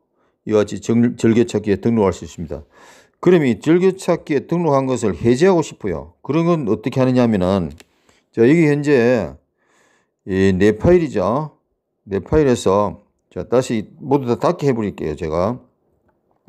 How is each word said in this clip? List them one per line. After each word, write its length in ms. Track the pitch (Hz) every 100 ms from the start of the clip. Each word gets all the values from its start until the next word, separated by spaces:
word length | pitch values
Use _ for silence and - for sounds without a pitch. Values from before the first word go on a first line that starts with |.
| _ _ _ _ -
이와 140 | 107
같이 200 | 101 98
정-, 340 | - 117 120 120
즐겨찾기에 600 | 117 117 117 107 98 95
등록할 360 | 120 117 98
수 120 | 87 82
있습니다. 380 | - 82 71 - _ - - _ _
그럼 260 | - 180 139
이 140 | 110
즐겨찾기에 880 | - 175 190 185 - 170 - 143 -
등록한 380 | 170 170 139 131
것을 300 | 127 107 82
해제하고 460 | 113 123 180 175
싶어요. 520 | 151 - 104 78 71 _
그런 240 | - 147 165
건 220 | 170 117
어떻게 300 | 110 135 127
하느냐 240 | 131 127
하면은, 480 | 120 107 90 98 82 65 _ _ _ _ _
자, 160 | - 117
여기 200 | 170 156
현재 680 | 143 143 139 117 127 80 67 _ _ _ _ _ _ _ _ -
이 260 | 95 98
내 240 | 92 104 -
파일이죠. 800 | - 180 156 104 92 123 151 - _ _ _ _
내 160 | - 98
파일에서, 840 | - 156 143 120 - 98 101 80 _ _ _
자, 120 | - -
다시 420 | 120 127 113 98 -
모두 280 | 151 139 123
다 100 | 117
닫게 280 | 147 175 139
해버릴게요. 480 | 117 104 - 80 73
제가 440 | 80 80 95 123 - _ _ _ _ _ _ _